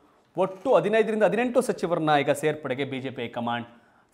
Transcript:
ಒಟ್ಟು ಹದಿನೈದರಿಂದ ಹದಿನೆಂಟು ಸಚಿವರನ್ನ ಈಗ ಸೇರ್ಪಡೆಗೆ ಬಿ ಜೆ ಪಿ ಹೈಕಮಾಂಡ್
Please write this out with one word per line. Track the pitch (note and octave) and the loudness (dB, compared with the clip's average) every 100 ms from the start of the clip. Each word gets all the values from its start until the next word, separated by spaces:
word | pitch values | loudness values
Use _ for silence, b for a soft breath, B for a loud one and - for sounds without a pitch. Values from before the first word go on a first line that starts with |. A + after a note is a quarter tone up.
| b b b E3 | b b b -2
ಒಟ್ಟು | F#3 F#3+ C4+ G3 | -2 -2 4 4
ಹದಿನೈದರಿಂದ | F#3 A3 A3 G#3+ | 4 2 2 2
ಹದಿನೆಂಟು | G3 G#3 B3 B3 | 2 2 0 0
ಸಚಿವರನ್ನ | A3+ - F3 E3+ D#3 D3 | 0 -2 -2 0 2 2
ಈಗ | C#3 | 2
ಸೇರ್ಪಡೆಗೆ | C#3 D#3 D3+ C3+ B2+ | 0 0 -2 -6 -6
ಬಿ | C3 B2+ | -6 -6
ಜೆ | C3 | -8
ಪಿ | B2 | -8
ಹೈಕಮಾಂಡ್ | A#2 A#2+ A#2 A#2+ A#2 - b b b | -8 -6 -4 -4 -8 -18 b b b